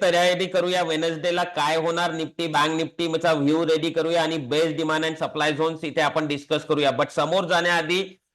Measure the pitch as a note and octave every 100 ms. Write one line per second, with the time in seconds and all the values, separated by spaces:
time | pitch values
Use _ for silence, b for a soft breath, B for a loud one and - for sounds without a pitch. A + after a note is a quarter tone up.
0 | F#3+ E3+ F3+ F3+ F#3 F#3 F3 F3+ E3+ D#3
1 | E3 D#3+ F3 F3 F3 D3+ D3 E3 D#3+ E3
2 | F3 D#3+ D#3 - E3+ D3 D3+ D#3+ D#3+ -
3 | E3+ D#3+ E3+ D#3+ C#3+ D#3+ E3+ D#3+ E3 E3
4 | D#3+ E3+ D#3+ D#3+ B2+ D3 E3 D3+ D#3+ D#3
5 | D#3+ D#3+ D#3 D3+ D3+ D3 D#3+ D#3+ D#3+ C3+
6 | D3 D#3+ D3+ C#3+ - D3+ - D3 C#3+ B2
7 | C#3+ - D3 F3+ F3 F3 F3 F3 D#3+ F3+
8 | F#3+ - _